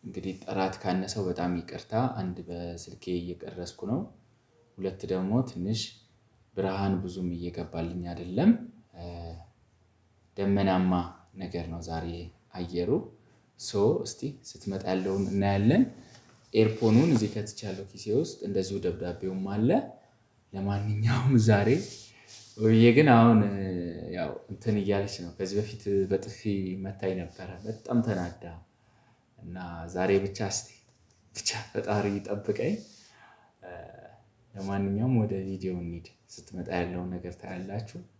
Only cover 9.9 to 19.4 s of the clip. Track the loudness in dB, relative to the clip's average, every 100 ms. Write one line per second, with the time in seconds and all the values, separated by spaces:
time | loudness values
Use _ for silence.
9.9 | _ _ _ _ -4 2 4 4 4 4
10.9 | 2 0 -10 _ -12 -8 -6 -6 -8 -8
11.9 | -6 -6 -8 -12 _ _ -10 -6 -4 0
12.9 | -2 -2 -18 _ _ _ _ -4 2 2
13.9 | 2 -4 -8 -8 -10 -16 -12 -8 -6 -2
14.9 | -2 0 -2 0 2 2 4 6 6 4
15.9 | 0 -20 -20 _ _ _ 4 4 6 6
16.9 | 6 6 4 2 -2 -8 -8 -10 -10 -12
17.9 | -12 0 0 0 -6 -4 -2 -2 -2 -2
18.9 | -4 -6 -6 -6 -4